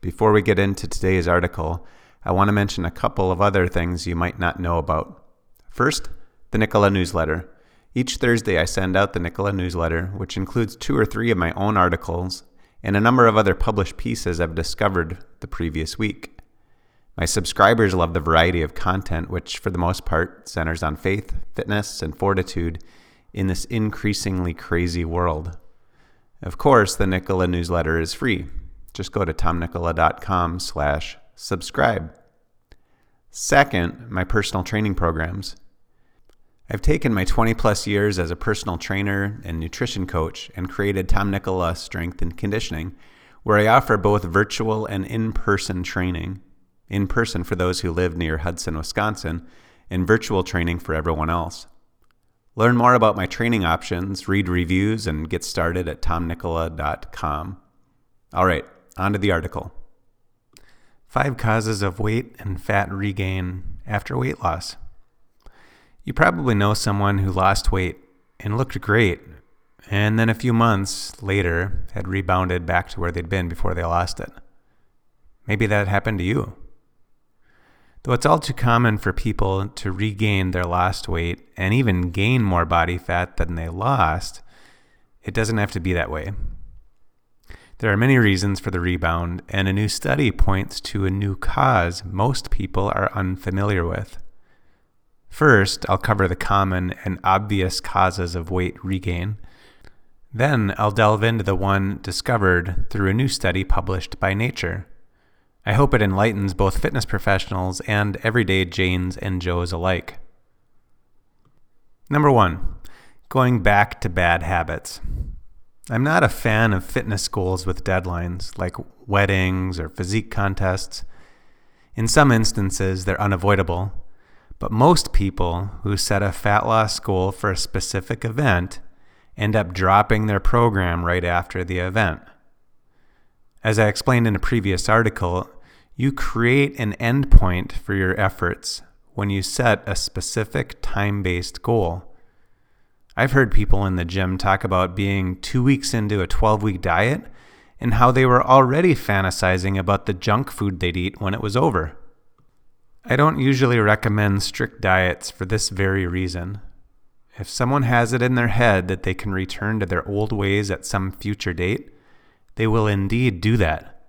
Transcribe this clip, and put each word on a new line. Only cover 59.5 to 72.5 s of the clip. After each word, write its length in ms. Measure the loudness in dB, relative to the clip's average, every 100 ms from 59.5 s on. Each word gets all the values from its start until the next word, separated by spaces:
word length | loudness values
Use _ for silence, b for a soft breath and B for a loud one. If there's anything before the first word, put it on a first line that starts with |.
| -10 -10 -14 -16 _ _ _ _ _ _ -20 b b b b _
Five 300 | -2 -2 0
causes 440 | 0 0 0 -2
of 200 | -4 -2
weight 340 | -2 -2 -4 -12
and 200 | -8 -8
fat 320 | -2 -2 -2
regain 840 | -4 -6 -4 -4 -2 -6 -6 -8 -10 -6
after 320 | -6 -4 -4
weight 240 | -4 -2
loss. 340 | -4 -4 -8 -12 -16 -16 -20 _ _ _ -20 b b b b b
You 100 | -10
probably 440 | 2 2 2 0 2
know 180 | 2
someone 440 | 0 0 0 0 0
who 120 | 0
lost 400 | 2 2 2 2
weight 280 | 0 -2 -6 _ _ _ _
and 180 | -6 -4
looked 200 | -4 -6
great, 400 | 0 4 4 0 -10 -20 _ _ _ _ -4
and 300 | 0 2 2
then 100 | 2
a 60 |
few 180 | 0 0
months 720 | 4 4 2 -2 -6 -10 -12
later 640 | -2 0 0 0 0 -2 -2
had 160 | -6 -4
rebounded 580 | -4 0 0 0